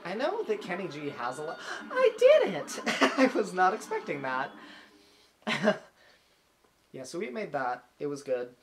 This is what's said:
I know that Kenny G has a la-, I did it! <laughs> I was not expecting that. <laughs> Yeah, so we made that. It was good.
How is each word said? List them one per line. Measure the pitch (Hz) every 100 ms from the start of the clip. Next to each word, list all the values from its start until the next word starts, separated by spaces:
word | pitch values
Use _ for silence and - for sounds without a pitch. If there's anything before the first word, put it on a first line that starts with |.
I | 170
know | 202 277 415
that | 403 208
Kenny | - 180 190
G | 147 147
has | - 120 -
a |
la-, | 151 - - - -
I | 508 508 427
did | 494 605 427
it! | 175 - -
<laughs> | - 226 262 269
I | 262
was | - 202
not | 180 185
expecting | 214 - 440 - 151
that. | 135 131 139 - - - - - _ _ _ _ -
<laughs> | 220 190 196 - _ _ _ _ _ _ _ _ _ _
Yeah, | -
so | 131 170
we | 220
made | 233 196
that. | 143 123 127 - _
It | 147
was | 143
good. | 139 127 123 -